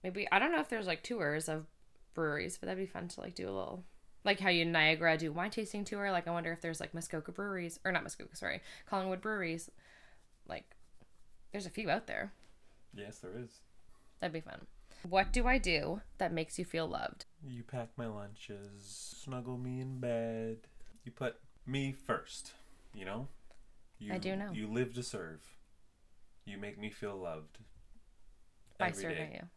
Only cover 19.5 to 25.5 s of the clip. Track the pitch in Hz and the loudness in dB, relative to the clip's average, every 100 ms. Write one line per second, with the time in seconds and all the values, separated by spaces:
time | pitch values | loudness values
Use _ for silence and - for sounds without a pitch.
19.5 | 127 127 127 131 131 123 117 113 113 113 | -2 -2 -2 -2 0 2 2 2 0 -2
20.5 | 113 - - - - - - 127 - - | -4 -8 -14 -12 -12 -14 -4 -4 -4 -18
21.5 | - - 135 135 135 - 117 - - - | -14 -2 0 0 -2 0 0 0 -12 -12
22.5 | - - - - 104 95 107 135 - - | -16 -20 -20 -14 -6 -4 -2 -4 -8 -14
23.5 | - - - - - 208 185 185 190 202 | -16 -18 -20 -20 -12 -4 -2 0 -2 -2
24.5 | 107 107 113 123 120 123 104 82 80 - | -2 0 2 2 0 -4 -4 -6 -10 -16